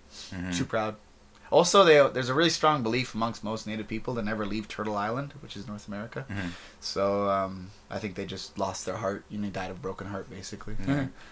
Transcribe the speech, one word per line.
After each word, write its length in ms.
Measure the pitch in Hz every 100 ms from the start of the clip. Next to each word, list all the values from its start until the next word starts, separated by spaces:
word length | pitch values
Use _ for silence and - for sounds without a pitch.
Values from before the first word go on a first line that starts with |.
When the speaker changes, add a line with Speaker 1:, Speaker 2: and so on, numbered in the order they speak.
| - - -
Speaker 1:
Mm-hmm. 160 | 92 90
Speaker 2:
Too 120 | 87 -
proud. 300 | 113 107 104 - - - - -
Also, 320 | 151 175 202
they, 140 | 180 151 131
there's 180 | 113 127
a 40 |
really 160 | 135 170
strong 320 | 165 156 147
belief 320 | 113 120 123
amongst 300 | 110 113 110
most 240 | 107 110 110
native 200 | 110 104
people 280 | 110 - 117
to 80 |
never 240 | 104 110 101
leave 200 | 104 104
Turtle 300 | - 107 104
Island, 380 | 104 123 147 -
which 140 | - 104
is 120 | 98
North 200 | 104 -
America. 380 | 101 117 - 135
Speaker 1:
Mm-hmm. 200 | 101 90 87 - -
Speaker 2:
So, 500 | - 95 98 101 101
um, 400 | 98 95 95 92 - -
I 80 | 101
think 160 | 101 95
they 100 | 98
just 320 | 92 - -
lost 260 | 95 98 -
their 100 | 98
heart. 280 | 98 101 -
You 80 | 104
know, 120 | 101
died 200 | 95 92
of 80 | 92
a 20 |
broken 280 | 92 92 98
heart, 200 | 98 -
basically. 480 | 101 95 101 - 107
Speaker 1:
Yeah. 260 | 104 139 131 - -